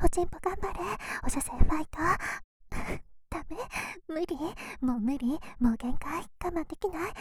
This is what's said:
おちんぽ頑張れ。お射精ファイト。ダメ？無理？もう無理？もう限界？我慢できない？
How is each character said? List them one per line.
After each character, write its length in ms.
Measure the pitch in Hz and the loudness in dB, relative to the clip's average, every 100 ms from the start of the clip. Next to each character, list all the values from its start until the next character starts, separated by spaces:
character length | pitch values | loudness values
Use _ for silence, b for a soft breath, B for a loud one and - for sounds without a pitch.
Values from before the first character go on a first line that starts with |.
お 40 | 339 | 6
ち 120 | - | 6
ん 60 | 349 | 2
ぽ 100 | 330 | 0
頑 140 | 370 381 | -2 -2
張 120 | 381 | -2
れ。 80 | - 370 415 B B | -2 -4 -4 B B
お 40 | - | 0
射 120 | 285 | 0
精 100 | 277 | 0
フ 40 | - | 6
ァ 180 | 311 311 | 6 6
イ 40 | 311 | 0
ト。 120 | - 330 370 B B - _ - - - - - - - | 0 2 2 B B -12 _ -8 -4 -2 -4 -8 -18 -12
ダ 120 | 330 294 | -10 -8
メ？ 80 | 320 523 B B B - | -8 -8 B B B -8
無 120 | 320 349 | -4 -2
理？ 100 | 277 320 - B B | -2 -4 -6 B B
も 160 | 254 247 | 0 2
う 40 | |
無 160 | 220 277 | 0 0
理？ 240 | 240 311 B - | 0 -2 B 2
も 120 | 247 | 4
う 40 | 226 | 4
限 180 | 240 254 | 2 2
界？ 260 | - 311 - - | 2 -4 -6 -6
我 60 | 359 | -4
慢 160 | 349 302 | -2 -4
で 100 | - | -4
き 100 | 403 | -4
な 180 | 330 370 | -2 -4
い？ 40 | B | B